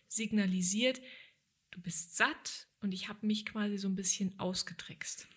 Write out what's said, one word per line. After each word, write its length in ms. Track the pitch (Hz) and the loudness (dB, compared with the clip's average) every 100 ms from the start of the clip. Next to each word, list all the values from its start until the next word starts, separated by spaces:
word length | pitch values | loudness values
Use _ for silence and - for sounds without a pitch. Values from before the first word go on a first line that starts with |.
| - | -6
signalisiert, 920 | - 220 214 196 185 180 208 254 262 - - - _ _ _ - | -2 0 2 4 4 4 6 4 2 -6 -18 -20 _ _ _ -20
du 100 | - | -12
bist 340 | 175 - - - | -4 -2 0 4
satt 500 | 240 320 - - - - | 2 2 -6 -8 -10 -6
und 120 | 202 | -4
ich 140 | 185 - | -4 -6
hab 140 | 208 | -4
mich 220 | 214 214 214 | 0 0 -2
quasi 320 | 220 208 202 | -2 -2 0
so 100 | 196 | 0
ein 80 | 190 | 2
bisschen 440 | 190 - 190 - | 2 2 0 -2
ausgetrickst? 880 | 185 185 - 170 - 156 - - - | -2 0 -2 -6 -12 -10 -8 -8 -12